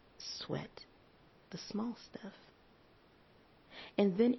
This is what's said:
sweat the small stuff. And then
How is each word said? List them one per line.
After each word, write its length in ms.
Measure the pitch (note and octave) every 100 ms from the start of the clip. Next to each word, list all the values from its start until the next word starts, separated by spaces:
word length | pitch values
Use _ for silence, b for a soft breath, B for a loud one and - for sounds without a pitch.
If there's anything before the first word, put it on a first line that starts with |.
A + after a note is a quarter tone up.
| _ -
sweat 680 | - - - C#3+ F3+ - - - - - - - _
the 60 | -
small 380 | - G#3 A#3 -
stuff. 380 | - - G3 - - - - - _ - _ _ _ - _ _ - B B -
And 200 | G3+ F#3
then 180 | B3